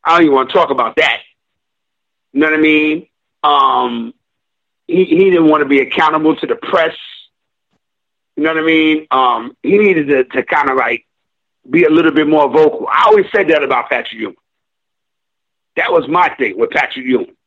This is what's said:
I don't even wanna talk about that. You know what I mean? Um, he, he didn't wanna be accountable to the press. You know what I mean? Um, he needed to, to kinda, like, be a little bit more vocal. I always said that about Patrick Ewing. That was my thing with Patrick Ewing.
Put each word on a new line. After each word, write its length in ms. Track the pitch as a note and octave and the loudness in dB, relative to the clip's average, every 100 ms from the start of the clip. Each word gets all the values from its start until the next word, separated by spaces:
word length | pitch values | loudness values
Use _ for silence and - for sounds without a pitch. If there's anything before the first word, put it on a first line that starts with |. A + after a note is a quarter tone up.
I 100 | - | 0
don't 100 | E3+ | 2
even 120 | D#3+ | 4
wanna 180 | C3+ B2+ | 2 2
talk 180 | F#3+ E3 | 0 0
about 260 | C3 A2+ - | -2 -2 -2
that. 240 | D3+ A#2 - _ _ _ _ _ _ _ _ _ _ | -2 -2 -10 _ _ _ _ _ _ _ _ _ _
You 80 | C3+ | -2
know 60 | D#3 | 0
what 120 | D#3 | 2
I 40 | |
mean? 460 | D#3 D3+ D#3 D#3 F#3 _ _ _ | 2 2 0 -4 -10 _ _ _
Um, 720 | D3+ C#3+ C3+ B2+ B2 A#2 A#2 - _ _ _ _ _ _ - | 0 2 2 0 -2 -4 -8 -14 _ _ _ _ _ _ -4
he, 180 | F3 | 0
he 200 | F3 D#3+ F#3+ | 2 4 4
didn't 200 | F3 D#3 | 4 4
wanna 180 | D3+ C#3 | 2 2
be 140 | C#3 | 0
accountable 540 | B2+ - D#3 D#3 D#3 D#3 | 0 -2 0 0 0 -2
to 100 | - | -4
the 100 | - | -8
press. 400 | - F3+ D#3+ - - - _ _ _ _ _ _ _ _ _ _ _ - | -2 -2 -2 -4 -20 -20 _ _ _ _ _ _ _ _ _ _ _ -4
You 80 | |
know 100 | D#3 | -2
what 80 | D#3+ | -2
I 40 | D#3+ | 0
mean? 400 | D#3+ D#3 D#3 D#3 | 2 2 -2 -2
Um, 460 | C3+ B2+ A#2 A#2+ - | 0 0 -2 -6 -8
he 140 | - G3+ | 0 2
needed 300 | G#3 E3+ C#3+ | 2 0 0
to, 180 | C#3+ | -2
to 180 | B2+ C3 | 0 -4
kinda, 280 | A#2+ D#3 C#3+ | -2 -2 -2
like, 320 | C3 A#2 A#2+ _ _ _ _ _ _ - | -2 -4 -6 _ _ _ _ _ _ -4
be 160 | D3+ | 0
a 60 | D#3+ | 2
little 220 | D#3 E3 | 2 2
bit 140 | C#3+ D3+ | 0 0
more 220 | D#3 C#3+ | 2 2
vocal. 400 | C3+ D3+ - B2+ | 4 2 0 -4
I 200 | - A3+ | 0 4
always 180 | G#3+ F#3 | 4 2
said 140 | G#3+ E3 | -2 0
that 140 | D3+ | 0
about 280 | D3 B2+ A2+ | 0 -4 -4
Patrick 280 | B2 - A2+ | -6 -6 -12
Ewing. 180 | G#2+ - _ _ _ _ _ _ _ _ _ _ _ _ _ - | -12 -12 _ _ _ _ _ _ _ _ _ _ _ _ _ -6
That 160 | F3+ | -2
was 160 | E3+ C3+ | -2 0
my 260 | E3+ E3 - | 0 0 -2
thing 220 | A#2 G2 | -6 -2
with 120 | A2+ | -2
Patrick 340 | C#3+ C3+ C#3 | -2 -4 -6
Ewing. 320 | B2+ B2 F2+ _ | -2 -2 -4 _